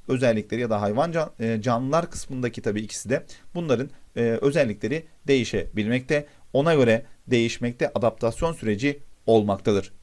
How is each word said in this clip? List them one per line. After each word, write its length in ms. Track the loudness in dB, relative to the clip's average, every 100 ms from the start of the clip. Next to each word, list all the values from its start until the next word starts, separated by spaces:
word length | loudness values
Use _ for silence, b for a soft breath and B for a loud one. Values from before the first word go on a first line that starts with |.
| -4
özellikleri 540 | 2 2 2 0 -2
ya 80 | 0
da 120 | 0
hayvan 300 | 0 0 0
can-, 200 | -2 -4 -4
e, 220 | -2 -2
canlılar 500 | 0 0 0 0 -2
kısmındaki 500 | -6 -8 -4 -4 -4
tabii 200 | -4 -2
ikisi 280 | -4 -8 -4
de 160 | -4 B B B -6
bunların, 340 | 0 0 -2 b b -2
e, 60 |
özellikleri 880 | 0 2 2 2 0 -2 -4 -6 b b 0
değişebilmekte. 1000 | 2 2 -2 -2 -2 -2 -2 0 -2 -4 b -4
Ona 220 | 0 4 6
göre 300 | 6 4 b b 0
değişmekte, 640 | 2 2 0 -6 -2 -2 0
adaptasyon 580 | 0 0 -2 0 -2
süreci 460 | -2 -2 0 0 -2 -8 -6 2
olmaktadır. 680 | 4 4 0 0 0 0 -10